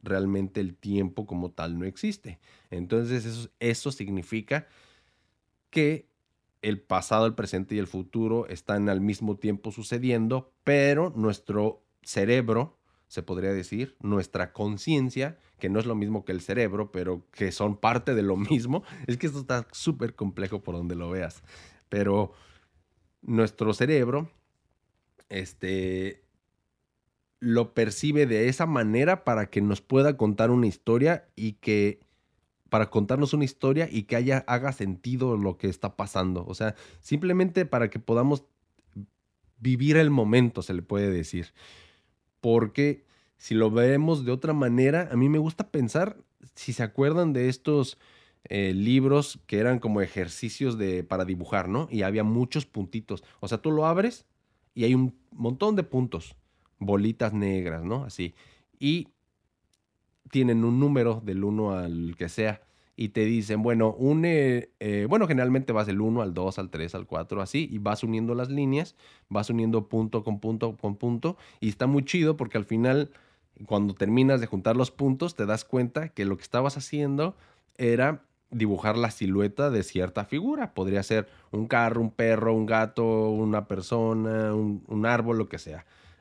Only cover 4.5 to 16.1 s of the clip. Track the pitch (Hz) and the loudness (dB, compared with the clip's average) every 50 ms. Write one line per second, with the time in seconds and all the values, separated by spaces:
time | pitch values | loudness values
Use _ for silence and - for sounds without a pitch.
4.5 | 139 156 156 - _ _ _ _ _ _ _ _ _ _ _ _ _ _ _ _ | -4 -4 -4 -10 _ _ _ _ _ _ _ _ _ _ _ _ _ _ _ _
5.5 | _ _ _ _ - 160 151 147 156 143 - _ _ _ _ _ _ _ _ _ | _ _ _ _ 0 2 2 2 0 -2 -6 _ _ _ _ _ _ _ _ _
6.5 | _ _ - 107 104 98 - - 92 92 - - 113 110 113 113 113 - 104 98 | _ _ -4 -4 -4 -4 -2 -2 -2 -2 0 2 2 4 4 2 2 -2 -4 -4
7.5 | - 95 95 - 107 104 98 - - 95 90 - - 113 113 110 113 117 113 - | -4 -4 -4 -2 -4 -4 -4 -4 -6 -8 -8 -6 -4 -2 0 0 0 -2 -2 -6
8.5 | 92 90 - - 104 104 101 104 98 95 98 107 101 - 113 107 101 - - 110 | -10 -10 -6 -2 -2 0 0 0 0 2 0 0 -2 -2 -4 -4 -4 -2 -2 -2
9.5 | 101 98 - 110 - 117 104 - 120 120 127 127 120 113 110 113 127 131 131 - | -2 -4 -6 -10 -12 -12 -8 -8 -6 -2 0 0 0 2 0 0 0 -2 -4 -8
10.5 | _ _ _ 147 143 143 139 143 143 151 175 180 127 113 107 107 101 - - - | _ _ _ 2 4 6 6 4 4 2 0 0 0 0 0 0 0 -2 -4 -4
11.5 | 101 104 104 110 - - _ _ _ _ - - - - 98 110 123 131 120 117 | -2 0 0 0 -2 -6 _ _ _ _ -16 -6 -2 0 2 4 2 2 2 2
12.5 | 110 113 143 165 - _ _ _ _ _ _ _ - - 85 - 92 90 92 98 | 0 0 0 -2 -8 _ _ _ _ _ _ _ -12 -12 -8 -6 -6 -4 -2 -2
13.5 | 98 95 87 - 101 107 131 131 - - - 101 104 98 90 - - 92 90 - | -2 -4 -4 -6 -6 -6 -6 -8 -10 -8 -4 0 0 0 0 -2 -4 -4 -4 -4
14.5 | - - 104 104 104 98 - 160 160 139 131 127 - 131 135 151 165 - _ _ | -4 -6 -4 -4 -4 -4 -2 0 0 2 0 -2 -2 -4 -6 -6 -8 -12 _ _
15.5 | _ _ - 95 98 110 110 120 113 104 101 107 | _ _ -4 -2 0 0 0 -2 -2 -2 -2 -2